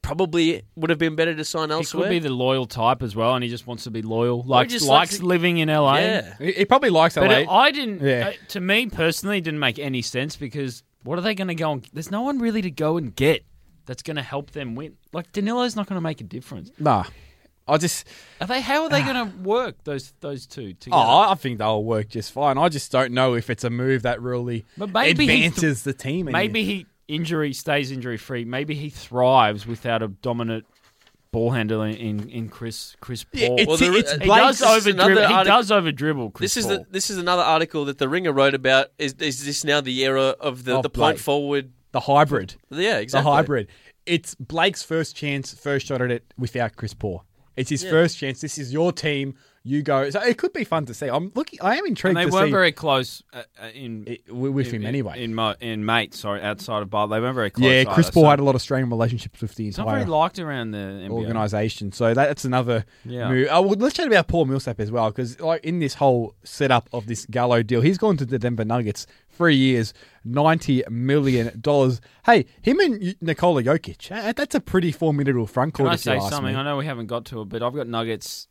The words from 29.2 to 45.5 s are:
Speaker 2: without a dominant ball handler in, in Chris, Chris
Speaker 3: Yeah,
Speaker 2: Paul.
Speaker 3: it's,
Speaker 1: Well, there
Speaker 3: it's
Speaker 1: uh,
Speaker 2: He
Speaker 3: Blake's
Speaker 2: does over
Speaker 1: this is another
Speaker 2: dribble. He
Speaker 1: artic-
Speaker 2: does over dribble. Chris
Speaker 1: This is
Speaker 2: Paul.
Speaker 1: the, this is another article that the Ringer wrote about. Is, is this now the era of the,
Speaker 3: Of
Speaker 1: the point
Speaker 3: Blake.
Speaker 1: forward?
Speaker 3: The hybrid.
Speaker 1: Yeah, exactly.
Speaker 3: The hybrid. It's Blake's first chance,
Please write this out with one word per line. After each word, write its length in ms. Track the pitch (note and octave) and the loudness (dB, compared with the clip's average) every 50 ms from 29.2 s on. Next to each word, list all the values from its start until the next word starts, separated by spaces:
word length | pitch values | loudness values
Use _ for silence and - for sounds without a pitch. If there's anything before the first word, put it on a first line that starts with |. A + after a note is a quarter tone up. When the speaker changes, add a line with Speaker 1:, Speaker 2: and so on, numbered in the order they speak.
| B2+ B2+ C3 C3 A#2 G#2+ G#2 G#2 G2+ | 4 6 6 6 6 4 2 -2 -6
Speaker 2:
without 360 | A#2 A#2 - - B2 A#2 A2+ A2+ | -8 -10 -6 -4 -4 -2 -2 -2
a 60 | G#2+ | -6
dominant 560 | F#2+ _ - B2+ A#2+ A#2 A#2 A2+ A2+ A2+ A2 _ _ _ _ _ _ _ _ _ _ _ _ _ | -8 _ -6 -6 -4 -4 -4 -4 -6 -8 -10 _ _ _ _ _ _ _ _ _ _ _ _ _
ball 200 | - A2+ A#2 A#2+ | -2 0 0 0
handler 360 | B2+ A#2+ A2 G#2+ A2 G#2+ A2 | 0 0 0 0 0 -2 -2
in, 420 | G#2+ G#2+ G#2+ A#2 A2 G#2+ G#2 G#2 - | -2 -4 -6 -6 -6 -6 -6 -8 -8
in 200 | B2 A#2 A2+ G#2+ | -10 -10 -10 -10
Chris, 460 | - - A#2+ A2+ G#2+ - - - - _ | -12 -12 -12 -10 -10 -12 -14 -16 -18 _
Chris 240 | - - B2+ A2+ - _ - | -12 -12 -12 -12 -12 _ -4
Speaker 3:
Yeah, 140 | B3+ A3+ | 0 0
Speaker 2:
Paul. 100 | B2 B2 A#2+ | 2 4 2
Speaker 3:
it's, 80 | A#2+ | 4
Speaker 1:
Well, 100 | D3 D#3 | 4 4
there 180 | E3 F3 F3+ F3+ | 4 4 4 4
Speaker 3:
it's 140 | A3 - C#3+ D3+ | 4 2 2 -2
Speaker 1:
uh, 40 | D3 | 0
Speaker 2:
He 60 | F3+ | 4
Speaker 3:
Blake's 340 | F#3+ G#3 A3+ B3 C4 C4 - | 6 8 8 8 6 4 4
Speaker 2:
does 20 | |
over 140 | C4 A3+ A3 | 6 6 6
Speaker 1:
this 100 | A3 G3+ | 6 6
is 60 | G#3 G3 | 2 4
another 200 | F3+ F#3+ G3 F#3+ | 6 6 8 8
Speaker 2:
dribble. 140 | G#3+ G#3 | 8 6
He 60 | - - | 6 6
Speaker 1:
artic- 140 | F#3+ F#3 F#3+ G3+ | 4 6 6 6
Speaker 2:
does 180 | B3 A#3 G3 | 6 6 4
over 200 | G#3+ G3+ F3 D#3+ | 2 4 4 2
dribble. 400 | C#3+ A#2+ C#3+ D#3 D3+ C3+ A#2+ G#2+ | -2 0 -2 -2 0 -2 -4 -6
Chris 220 | - - - G3+ - | -6 -6 -4 -4 -2
Speaker 1:
This 100 | B3 G#3+ | -2 0
is 20 | F#3+ | -2
Speaker 2:
Paul. 160 | G3+ F#3+ - | -2 -4 -4
Speaker 1:
the, 60 | _ | _
this 180 | - F#3+ - - | -6 -6 -4 -4
is 80 | G#3 | -4
another 260 | F#3 F3 F3 F3+ F3+ E3+ | -4 0 0 2 2 4
article 420 | C#3 D#3+ D#3+ E3 E3 - D#3 C#3+ | 4 4 2 2 0 -4 -4 -4
that 120 | C#3 C#3 | -4 -2
the 120 | - C#3 C3 | -2 -2 0
Ringer 220 | D3 F#3 F#3 D#3+ C#3 | 0 0 0 0 2
wrote 200 | C3+ C3+ C#3 C#3 | 4 4 4 4
about. 320 | C3+ C3 C3 C3 C3+ C3+ - _ | 2 2 4 4 4 2 0 _
Is, 160 | - D3+ C3+ C3+ - | -6 -6 -6 -6 -4
is 260 | D#3+ D3+ C3 B2 C#3+ | -4 -4 -4 -4 -8
this 180 | C#3+ C#3+ - - | -6 -6 -4 -2
now 180 | C#3+ C#3+ D3 | 0 0 0
the 220 | C#3 B2+ B2+ C3 C3 | 0 -2 -2 0 0
era 320 | C3+ C3+ C3+ C3+ C3+ - _ | 0 2 2 2 0 0 _
of 240 | - D3 B2+ B2+ B2 | -4 -6 -6 -6 -4
the, 140 | B2+ B2+ | -2 -2
Speaker 3:
Of 60 | C3 B2 | 0 -2
Speaker 1:
the 60 | - | -2
point 260 | - B2 D3 D3+ D#3+ | 0 2 2 2 2
Speaker 3:
Blake. 40 | C#3+ | 0
Speaker 1:
forward? 520 | - - C#3+ D3 C#3+ C#3+ C#3+ C#3+ C#3 C3 _ _ _ _ | -2 -2 0 0 0 -2 -2 -4 -4 -6 _ _ _ _
Speaker 3:
The 100 | - B2+ | -6 -4
hybrid. 540 | - - C#3 C#3+ D#3 C#3 C#3+ A2+ F#2+ G2 - - _ _ | 0 2 4 4 4 4 2 -4 -4 -6 -14 -20 _ _
Speaker 1:
Yeah, 280 | C3 D3+ F#3 A3 G#3+ | -6 -2 -2 0 0
exactly. 320 | A#2 G#2 B2+ C3+ C3+ C#3 D3 | -2 -2 0 0 2 2 4
Speaker 3:
The 60 | C#3+ | 4
hybrid. 320 | C#3+ D#3+ D3 D3 A#2+ G#2 - - _ _ - _ _ _ | 4 2 2 -2 -4 -4 -6 -14 _ _ -20 _ _ _
It's 300 | - E3+ E3 E3+ - - | -2 -2 -2 -2 -6 -14
Blake's 480 | _ C3 - D#3 E3 E3 G3+ F3 - - | _ -14 -8 -2 0 0 0 0 -4 -8
first 320 | - D#3+ D#3+ D#3 - - | -4 -2 -4 -4 -4 -8
chance, 380 | - D3+ D3 C#3 C#3 C3 - | -8 -6 -4 -4 -6 -6 -10